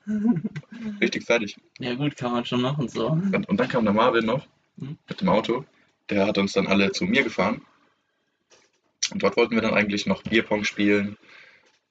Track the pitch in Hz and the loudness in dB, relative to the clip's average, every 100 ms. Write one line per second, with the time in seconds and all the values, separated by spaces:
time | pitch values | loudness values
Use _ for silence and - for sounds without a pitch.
0 | - 214 220 175 156 - - 233 220 202 | -6 0 2 0 -2 -8 -16 -14 -12 -2
1 | - 113 - 117 104 - _ - 127 123 | -2 -2 0 0 0 -10 _ -10 -6 -4
2 | 147 - 123 120 113 123 127 147 117 113 | -4 -2 -4 -2 -2 -2 0 -2 -4 -2
3 | 113 160 196 - - 101 247 127 107 104 | 0 0 0 -2 0 0 0 0 2 4
4 | 123 113 113 127 - _ _ - 139 151 | 4 2 2 -2 -4 _ _ -16 -14 -14
5 | - - 92 101 110 123 156 _ _ _ | -14 -2 2 2 2 -2 -6 _ _ _
6 | - 101 101 98 98 98 95 98 98 - | -4 0 2 2 0 0 2 2 2 0
7 | 92 127 - - 95 - - _ _ _ | 0 2 0 0 -2 -2 -8 _ _ _
8 | _ _ _ _ _ _ _ _ _ _ | _ _ _ _ _ _ _ _ _ _
9 | - 98 98 - 117 113 110 104 104 101 | -6 -2 0 2 2 2 2 2 0 0
10 | - 95 - 110 - 104 104 - 101 104 | -2 -2 0 0 2 0 -2 0 2 2
11 | 101 104 _ - - _ _ _ _ | 0 -6 _ -20 -20 _ _ _ _